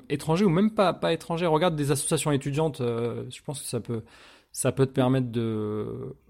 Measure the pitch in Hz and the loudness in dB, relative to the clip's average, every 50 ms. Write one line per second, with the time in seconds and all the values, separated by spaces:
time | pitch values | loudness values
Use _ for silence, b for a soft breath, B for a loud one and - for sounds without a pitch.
0 | - - 147 139 - 156 160 175 214 196 156 175 208 214 220 - 196 175 - - | 0 -4 -6 -4 0 0 2 4 4 4 4 4 2 2 2 2 2 2 2 2
1 | - 170 165 160 - - 170 165 180 170 156 151 175 180 160 147 143 139 147 139 | 0 0 0 -2 -2 -4 -4 -2 2 2 4 4 4 2 2 2 0 0 0 0
2 | - - 170 143 - 156 143 139 - 143 139 151 160 160 131 - 123 120 117 117 | 2 0 0 0 2 2 0 0 0 -2 0 0 0 0 0 -2 -2 -2 -2 -2
3 | 120 120 113 117 120 123 - - - - 143 139 - - - 117 101 - 117 110 | -2 -2 -4 -6 -8 -10 -12 -12 -10 -10 -10 -10 -8 -6 -6 -6 -4 -4 -6 -6
4 | 107 b b b b b b b b b - - - 131 - - 135 135 - 135 | -6 b b b b b b b b b -8 -2 -2 0 2 2 0 2 2 2
5 | 127 127 131 135 127 120 110 120 117 113 110 107 107 107 107 107 107 113 117 123 | 2 4 2 2 0 0 -2 -2 -2 -2 -2 -2 -2 -4 -4 -4 -4 -6 -8 -8
6 | - - - - _ - | -10 -12 -14 -16 _ -14